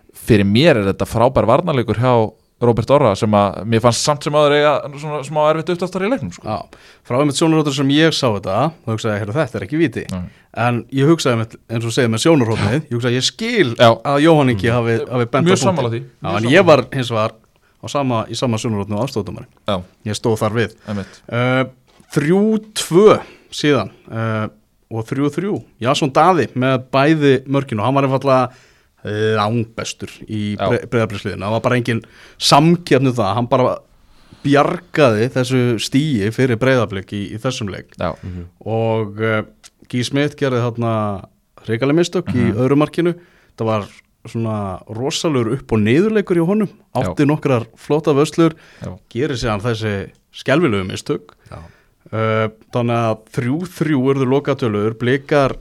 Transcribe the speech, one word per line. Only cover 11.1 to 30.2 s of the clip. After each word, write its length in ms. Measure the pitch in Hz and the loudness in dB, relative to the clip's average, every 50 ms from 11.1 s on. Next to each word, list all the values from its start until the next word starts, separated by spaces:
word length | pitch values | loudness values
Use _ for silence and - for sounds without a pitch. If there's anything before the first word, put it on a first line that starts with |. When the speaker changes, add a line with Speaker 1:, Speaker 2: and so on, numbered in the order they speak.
| 165 160 - 139 120 113 | 2 2 2 0 0 0
Speaker 2:
einmitt, 180 | 110 - - - _ - | -2 -6 -10 -18 _ -6
eins 140 | 113 117 113 | -6 -4 -4
og 60 | 117 110 | -2 0
segir 160 | 147 127 113 | 0 0 2
með 100 | 110 110 | 0 2
sjónarhóttið, 600 | - 165 165 147 117 110 110 101 101 101 120 156 156 | 4 4 4 4 4 0 0 0 0 0 0 -2 -4
ég 80 | - | -4
hugsaði, 240 | 120 117 120 123 120 | -6 -4 -2 -2 -2
ég 80 | 127 127 | -2 -2
skil 500 | - - - 220 233 247 220 156 123 117 | -4 -6 -4 -6 -2 0 0 0 0 2
Speaker 1:
Já. 200 | - 123 117 113 - - | 4 4 4 4 4 0
Speaker 2:
að 160 | 143 139 143 | -2 0 2
Jóhann 300 | 147 165 165 151 139 127 | 4 4 6 6 4 2
Ingi 180 | 120 101 107 117 | 0 0 0 0
Speaker 1:
Mm. 80 | 113 | 0
Speaker 2:
hafi, 220 | 123 117 117 113 113 110 - | 0 0 0 0 -2 -2 -4
hafi 160 | 127 123 120 113 | -4 -4 -4 0
bent 160 | - 160 170 | 0 0 2
á 20 | 170 | 2
Speaker 1:
Mjög 80 | 190 | 2
Speaker 2:
punktinn. 80 | 185 - | 2 2
Speaker 1:
sammála 240 | 196 180 151 123 117 | 0 0 0 -2 -2
því. 100 | 113 120 | -4 -6
Speaker 2:
Já, 200 | 135 - _ - | -10 -12 _ -10
Speaker 1:
Mjög 160 | - 95 95 | -8 -4 -2
Speaker 2:
en 60 | 104 | -2
Speaker 1:
sammála 100 | 110 120 | 2 4
Speaker 2:
ég 80 | 143 185 | 4 6
Speaker 1:
því. 60 | 196 | 8
Speaker 2:
var 180 | 170 151 127 113 - | 6 6 4 4 -2
hins 180 | - 135 123 117 | -4 -4 -4 -2
vegar 220 | 117 107 107 113 - _ _ _ _ _ _ _ _ _ | -2 -2 -2 -2 -4 _ _ _ _ _ _ _ _ _
á 40 | - 110 | -14 -6
sama, 380 | - 143 139 127 120 110 107 - | -4 -4 -2 0 0 -2 -2 -4
í 80 | 113 | -6
sama 200 | - 143 123 113 107 | -4 -2 -2 -2 -2
sjónarhóttinu 400 | - 120 110 101 98 104 107 104 | -2 -2 -2 -2 -4 -4 -2 -2
og 100 | 123 139 | -2 -2
aðstoðardómarinn. 440 | - 110 95 - - 117 131 - _ _ - | -4 -6 -6 -6 -10 -14 -14 -18 _ _ -6
Speaker 1:
Já. 160 | - 101 92 90 - _ _ - | -4 -4 -4 -6 -10 _ _ -8
Speaker 2:
Ég 100 | 110 104 - | -8 -6 -4
stóð 180 | - 123 110 107 | 0 -2 0 0
þar 140 | 113 107 | 0 -2
við. 220 | 104 120 110 - - _ - | 0 0 -2 -2 -4 _ -12
Speaker 1:
Einmitt. 340 | - 104 101 92 - - - _ - | -8 -8 -8 -8 -10 -16 -20 _ -8
Speaker 2:
Eh, 340 | 117 120 123 127 127 131 131 123 - _ _ _ _ _ _ - | -4 -2 0 0 2 0 0 -2 -6 _ _ _ _ _ _ -4
þrjú 460 | - 151 143 151 180 196 208 220 220 220 220 - - | -4 -2 0 2 2 2 4 2 0 -2 -4 -6 -10
tvö 460 | - - - 160 180 214 208 135 - - - - - _ - | -10 -4 2 4 6 8 8 6 6 0 -8 -20 -20 _ -16
síðan, 400 | - - - 147 143 120 98 - - _ _ - | -10 -2 0 0 2 0 0 -4 -10 _ _ -12
eh, 360 | - 113 113 113 110 110 107 - - _ _ _ _ _ _ - | -8 -6 -4 -4 -2 -4 -4 -6 -10 _ _ _ _ _ _ -10
og 160 | 113 113 110 | -10 -10 -8
þrjú 240 | - 135 135 143 143 | -6 -4 -2 -2 -2
þrjú. 320 | 143 170 185 202 185 - - _ _ - | -2 -4 -4 -4 -4 -6 -8 _ _ -6
Jason 320 | 110 123 147 - - 165 | -2 -2 0 0 0 0
Daði 380 | - 160 156 180 185 156 110 101 | 2 4 4 4 4 2 0 -2
með 320 | - 123 127 131 131 123 127 - | -2 -2 0 0 0 -2 -4 -2
bæði 560 | - 135 139 156 165 160 147 143 131 127 - | 0 2 2 2 2 4 4 4 2 2 0
mörkin 320 | 139 135 139 135 - 120 107 | -2 -4 -4 -2 -2 -4 -2
og 60 | 101 | -2
hann 80 | 123 139 | 0 0
var 100 | 139 139 | 0 0
einfaldlega 460 | 135 135 127 135 139 131 127 123 123 - - _ _ _ _ _ _ _ _ | 0 0 0 0 2 2 2 0 -2 -6 -14 _ _ _ _ _ _ _ _
langbestur 1080 | - - 104 107 110 107 110 107 104 107 117 120 107 113 - - 101 - - - - - - - | -10 -8 -4 -2 0 0 0 0 0 0 0 -2 -4 -6 -8 -12 -10 -10 -10 -14 -14 -16 -16 -18